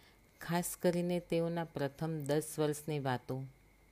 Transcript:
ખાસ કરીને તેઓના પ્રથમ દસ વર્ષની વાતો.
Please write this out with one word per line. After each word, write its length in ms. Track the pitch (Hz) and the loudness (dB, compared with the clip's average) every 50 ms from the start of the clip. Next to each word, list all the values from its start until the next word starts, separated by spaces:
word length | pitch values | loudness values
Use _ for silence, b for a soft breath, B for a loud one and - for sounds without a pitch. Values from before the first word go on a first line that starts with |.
| B B B B B _ _ - | B B B B B _ _ -10
ખાસ 360 | - - 170 175 175 - - - | -4 0 0 0 0 0 -2 0
કરીને 380 | - 180 170 175 175 175 180 175 | 2 2 4 4 2 2 0 0
તેઓના 440 | 175 - 170 165 170 170 170 170 165 | 0 2 2 2 2 2 0 -2 -4
પ્રથમ 560 | 165 - - 143 139 139 - 165 160 160 156 | -4 -2 -2 -2 -2 -2 -4 -4 -4 -2 -2
દસ 400 | 143 135 143 156 151 - - 156 | 0 2 2 2 0 0 -2 0
વર્ષની 400 | 151 151 147 - - - 151 147 | 0 0 0 -2 -4 -4 -2 -2
વાતો. 440 | 135 135 123 120 - - 131 131 135 131 - - - - - - - - | 0 0 -2 -2 -2 -6 -6 -6 -6 -10 -12 -18 -20 -20 -20 -20 -20 -20